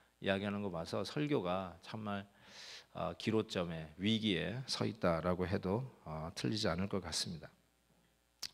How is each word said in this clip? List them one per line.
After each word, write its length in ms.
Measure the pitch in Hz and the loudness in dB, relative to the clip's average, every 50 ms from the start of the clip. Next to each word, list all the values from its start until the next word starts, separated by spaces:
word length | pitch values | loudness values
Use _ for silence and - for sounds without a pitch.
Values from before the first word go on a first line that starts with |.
| _ _ _ _ | _ _ _ _
이야기하는 420 | - 95 98 98 104 101 101 101 | 2 2 2 2 2 0 -2 -2
거 80 | 101 98 | -2 -2
봐서 340 | 85 82 - - 107 110 98 | -2 -4 -2 -2 -2 -2 -2
설교가 760 | - - 147 151 143 147 123 92 - 95 95 95 87 85 87 | -2 -2 -2 0 2 2 2 2 2 0 0 -2 -4 -8 -12
참말, 440 | - - - 110 107 104 101 98 98 - - - - - - - - - - - - _ | -12 -10 -8 -6 -4 -4 -4 -4 -6 -10 -16 -20 -20 -20 -18 -16 -14 -14 -14 -16 -16 _
어, 200 | - 85 85 87 87 - | -6 -4 -2 -2 -4 -2
기로점에, 760 | - 113 110 110 107 - - 98 87 87 82 80 80 80 78 | 0 2 4 4 2 2 0 0 0 0 -2 -4 -6 -8 -4
위기에 680 | - 95 107 113 107 110 107 90 80 82 87 107 135 131 | 0 2 4 4 4 4 4 4 2 2 0 -2 -4 -4
서 180 | - - - 113 | -2 0 0 0
있다라고 600 | 110 104 - - 90 82 80 80 90 90 87 92 | 0 0 2 2 4 4 4 4 2 2 2 2
해도, 540 | 87 95 95 - 92 98 120 135 127 - - - | 0 0 0 2 2 2 0 0 -4 -10 -12 -10
어, 260 | 78 78 80 80 87 - | -8 -6 -6 -6 -6 -4
틀리지 340 | - - 123 113 107 110 92 | -2 0 0 0 2 2 2
않을 200 | 82 87 95 101 | 2 2 0 0
것 120 | 107 95 | 0 -2
같습니다. 500 | 87 78 - - - 104 87 76 - - - _ _ _ _ _ _ _ _ _ _ _ _ _ _ _ _ _ - - | -2 -2 -2 -2 -2 -2 -6 -8 -10 -14 -18 _ _ _ _ _ _ _ _ _ _ _ _ _ _ _ _ _ -10 -10